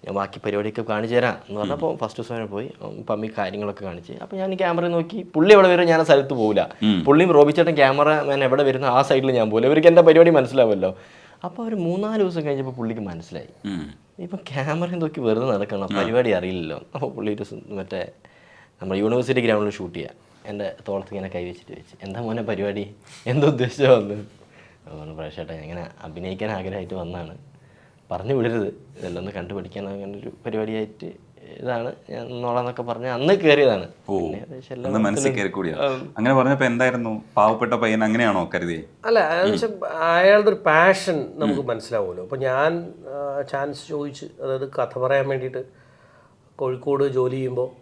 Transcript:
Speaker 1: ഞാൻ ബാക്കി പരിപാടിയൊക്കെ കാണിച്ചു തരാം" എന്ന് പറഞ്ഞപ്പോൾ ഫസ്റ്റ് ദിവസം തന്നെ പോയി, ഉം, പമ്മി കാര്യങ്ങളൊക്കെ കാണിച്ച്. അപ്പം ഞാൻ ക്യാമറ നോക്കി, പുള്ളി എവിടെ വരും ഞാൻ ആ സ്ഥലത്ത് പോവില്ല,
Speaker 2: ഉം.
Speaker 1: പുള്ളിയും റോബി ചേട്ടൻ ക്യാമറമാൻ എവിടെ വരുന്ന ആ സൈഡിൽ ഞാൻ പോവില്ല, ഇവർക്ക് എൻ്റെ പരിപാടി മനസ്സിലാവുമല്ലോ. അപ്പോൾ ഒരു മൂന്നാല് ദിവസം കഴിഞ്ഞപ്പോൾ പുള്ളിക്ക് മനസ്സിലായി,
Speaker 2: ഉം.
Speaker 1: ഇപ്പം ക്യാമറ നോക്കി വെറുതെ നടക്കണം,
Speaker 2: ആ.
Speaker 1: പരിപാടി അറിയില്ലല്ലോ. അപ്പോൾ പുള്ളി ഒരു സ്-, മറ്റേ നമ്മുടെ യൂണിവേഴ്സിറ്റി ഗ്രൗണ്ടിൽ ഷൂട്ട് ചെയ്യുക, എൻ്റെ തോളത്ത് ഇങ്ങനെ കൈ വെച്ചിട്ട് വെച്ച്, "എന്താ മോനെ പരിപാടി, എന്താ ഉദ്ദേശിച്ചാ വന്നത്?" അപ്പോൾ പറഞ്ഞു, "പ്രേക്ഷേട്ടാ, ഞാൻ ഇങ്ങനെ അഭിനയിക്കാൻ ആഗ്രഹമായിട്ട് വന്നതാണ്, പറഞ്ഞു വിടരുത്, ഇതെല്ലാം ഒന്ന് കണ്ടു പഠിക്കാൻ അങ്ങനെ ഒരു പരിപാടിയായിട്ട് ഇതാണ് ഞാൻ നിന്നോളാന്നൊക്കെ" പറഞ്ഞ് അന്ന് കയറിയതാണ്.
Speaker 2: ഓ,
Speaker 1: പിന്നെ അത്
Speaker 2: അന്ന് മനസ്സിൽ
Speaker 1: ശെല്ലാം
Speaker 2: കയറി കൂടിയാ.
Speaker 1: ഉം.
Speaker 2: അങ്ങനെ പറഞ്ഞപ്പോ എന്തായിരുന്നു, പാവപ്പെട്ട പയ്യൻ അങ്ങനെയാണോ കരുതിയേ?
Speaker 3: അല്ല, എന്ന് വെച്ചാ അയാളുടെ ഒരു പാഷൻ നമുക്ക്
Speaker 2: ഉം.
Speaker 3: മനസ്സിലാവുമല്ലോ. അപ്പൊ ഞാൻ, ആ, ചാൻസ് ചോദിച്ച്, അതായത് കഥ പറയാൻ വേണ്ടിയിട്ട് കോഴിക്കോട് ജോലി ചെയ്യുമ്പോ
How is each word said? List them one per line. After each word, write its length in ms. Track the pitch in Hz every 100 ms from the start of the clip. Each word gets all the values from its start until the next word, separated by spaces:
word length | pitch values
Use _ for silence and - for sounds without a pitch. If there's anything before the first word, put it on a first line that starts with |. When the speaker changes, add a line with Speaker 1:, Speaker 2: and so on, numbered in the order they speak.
| -
Speaker 1:
ഞാൻ 100 | 98
ബാക്കി 260 | 98 - 107
പരിപാടിയൊക്കെ 360 | 101 104 107
കാണിച്ചു 340 | 113 107 113 120
തരാം" 220 | 123 - -
എന്ന് 120 | 104
പറഞ്ഞപ്പോൾ 360 | 104 151 165 -
ഫസ്റ്റ് 260 | 110 -
ദിവസം 120 | 117 117
തന്നെ 120 | 107
പോയി, 260 | 101 127 -
ഉം, 220 | 104 101 113
പമ്മി 220 | 107 107 -
കാര്യങ്ങളൊക്കെ 460 | 95 104 104 101
കാണിച്ച്. 300 | 98 87 85 -
അപ്പം 160 | - 190
ഞാൻ 160 | 190
ക്യാമറ 340 | 190 185 170 175
നോക്കി, 360 | 170 165 208
പുള്ളി 300 | - 151 175
എവിടെ 140 | 208 185
വരും 180 | 180 175
ഞാൻ 140 | 160
ആ 40 |
സ്ഥലത്ത് 300 | 156 143 139
പോവില്ല, 420 | 131 107 98 92 -
Speaker 2:
ഉം. 200 | 107 95
Speaker 1:
പുള്ളിയും 280 | 82 147 180
റോബി 200 | 156 147
ചേട്ടൻ 240 | 151 170 151
ക്യാമറമാൻ 680 | 135 139 147 156 143 139
എവിടെ 200 | 135 135
വരുന്ന 220 | 139 131 135
ആ 160 | 123
സൈഡിൽ 300 | 139 135 135
ഞാൻ 180 | 123 110
പോവില്ല, 180 | 107 123
ഇവർക്ക് 200 | 151 165
എൻ്റെ 140 | 170
പരിപാടി 280 | 165 160 170
മനസ്സിലാവുമല്ലോ. 680 | 156 127 131 117 101 92 98 - - - -
അപ്പോൾ 240 | 180 170 226
ഒരു 80 | 214
മൂന്നാല് 460 | 170 180 214 220
ദിവസം 240 | 190 170 151
കഴിഞ്ഞപ്പോൾ 260 | 139 131
പുള്ളിക്ക് 300 | 123 113 113
മനസ്സിലായി, 460 | 98 85 85 82 - - 104
Speaker 2:
ഉം. 240 | 92 76 71 _ -
Speaker 1:
ഇപ്പം 200 | 175 190 -
ക്യാമറ 360 | 135 139 156 175
നോക്കി 300 | 180 160 151
വെറുതെ 260 | 120 110 131
നടക്കണം, 380 | 104 101 101
Speaker 2:
ആ. 200 | 95 98
Speaker 1:
പരിപാടി 280 | 98 117 123
അറിയില്ലല്ലോ. 500 | 95 92 92 78 76 - -
അപ്പോൾ 160 | 127
പുള്ളി 220 | 113 107
ഒരു 100 | 104
സ്-, 300 | 101 110 -
മറ്റേ 380 | 101 95 95 - - - _ _ - - _
നമ്മുടെ 180 | 95 95
യൂണിവേഴ്സിറ്റി 420 | 110 120 120 123
ഗ്രൗണ്ടിൽ 300 | 117 107 104
ഷൂട്ട് 240 | 98 90 85
ചെയ്യുക, 340 | 71 - _ _ -
എൻ്റെ 280 | 104 98 - -
തോളത്ത് 260 | 98 92
ഇങ്ങനെ 180 | 98 95 92
കൈ 80 |
വെച്ചിട്ട് 280 | 87 85 -
വെച്ച്, 240 | - - -
"എന്താ 180 | 98 98
മോനെ 220 | 117 113
പരിപാടി, 520 | 107 98 101 101 98 - - - -
എന്താ 200 | 131 143
ഉദ്ദേശിച്ചാ 440 | 131 123 - 233
വന്നത്?" 340 | 123 101 104 104 - - - - _ -
അപ്പോൾ 140 | -
പറഞ്ഞു, 140 | -
"പ്രേക്ഷേട്ടാ, 400 | 78 78 - 80
ഞാൻ 100 | 80
ഇങ്ങനെ 240 | 78 87 85 -
അഭിനയിക്കാൻ 480 | 85 80 92 95 107
ആഗ്രഹമായിട്ട് 420 | 101 95 98 87
വന്നതാണ്, 440 | 92 85 90 82 80 - - _ - _ _ _
പറഞ്ഞു 220 | 90 104
വിടരുത്, 340 | 135 117 117 101 - - -
ഇതെല്ലാം 220 | 92 85
ഒന്ന് 100 | 92
കണ്ടു 220 | 101 87
പഠിക്കാൻ 340 | 98 92 101 98
അങ്ങനെ 300 | 98 98 101
ഒരു 140 | 104 - 117
പരിപാടിയായിട്ട് 600 | 110 110 110 107 - 82 - _ - - -
ഇതാണ് 320 | 123 120 120 - -
ഞാൻ 180 | 120 117
നിന്നോളാന്നൊക്കെ" 560 | 123 120 120 120 120
പറഞ്ഞ് 240 | 120 117 123
അന്ന് 260 | 120 147
കയറിയതാണ്. 540 | 196 160 147 135 101 85 - -
Speaker 2:
ഓ, 100 | 98
Speaker 1:
പിന്നെ 260 | 82 98 123 131 -
അത് 20 |
Speaker 2:
അന്ന് 260 | 127 127 110
മനസ്സിൽ 240 | 104 107
Speaker 1:
ശെല്ലാം 160 | 135 127
Speaker 2:
കയറി 80 | 98
കൂടിയാ. 280 | 95 90 78
Speaker 1:
ഉം. 380 | 139 131 - -
Speaker 2:
അങ്ങനെ 180 | 117 135
പറഞ്ഞപ്പോ 300 | 127 139 131
എന്തായിരുന്നു, 580 | 120 127 123 117 110 - -
പാവപ്പെട്ട 360 | 107 113 120
പയ്യൻ 300 | 117 110 110
അങ്ങനെയാണോ 460 | 110 113 117 95 82 87
കരുതിയേ? 280 | 87 82 80 _ 220
Speaker 3:
അല്ല, 140 | 226 160 170
എന്ന് 120 | 196
വെച്ചാ 140 | 196 226 196 - 160 165 170
അയാളുടെ 300 | 185 208 208
ഒരു 100 | 190 165
പാഷൻ 600 | 156 180 185 - 160 117 -
നമുക്ക് 240 | 147 139
Speaker 2:
ഉം. 80 | 123
Speaker 3:
മനസ്സിലാവുമല്ലോ. 560 | 113 - 113 95 90
അപ്പൊ 140 | 92 135
ഞാൻ, 560 | 131 131 151 170 170 - 151
ആ, 320 | 139 143 139
ചാൻസ് 460 | 135 139 143 135 -
ചോദിച്ച്, 380 | 151 143 135 151
അതായത് 460 | - 135 131 135
കഥ 280 | 135 123 127
പറയാൻ 280 | 127 139 139
വേണ്ടിയിട്ട് 360 | 135 127 127 131 _ _ _ _ _ _ _ _ -
കോഴിക്കോട് 520 | 131 127 143 139 139
ജോലി 280 | 127 127 131
ചെയ്യുമ്പോ 380 | 131 123 127 -